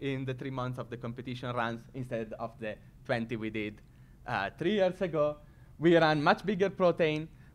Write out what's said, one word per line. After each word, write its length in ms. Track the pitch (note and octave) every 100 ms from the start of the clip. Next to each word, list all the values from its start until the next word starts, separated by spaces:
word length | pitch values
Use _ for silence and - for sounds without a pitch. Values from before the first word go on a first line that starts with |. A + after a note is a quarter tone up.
in 240 | C#3+ C3+ C3
the 80 |
three 160 | B2+ C3+
months 280 | C3 B2 B2
of 120 | A#2
the 80 | A#2+
competition 580 | A#2+ A#2 B2+ B2 B2+ A#2+
runs 260 | A2+ A#2 -
instead 400 | C3+ B2 A2+ G#2+ G#2+
of 120 | A#2 -
the 160 | A2 G2+ - - -
twenty 320 | B2 A#2 A2+
we 120 | A2
did, 300 | G#2+ G#2+ G#2 - - - - -
uh, 220 | A2+ G2 -
three 160 | E3
years 280 | G#3+ F#3 -
ago. 360 | F#3 D#3 D3 D3+ - - - -
We 180 | D#3+ E3
ran 260 | D#3+ D#3
much 240 | D#3 G#3 F3
bigger 240 | G3+ G3
protein. 600 | F#3+ F3+ E3+ D#3+ D3+ D#3+ - -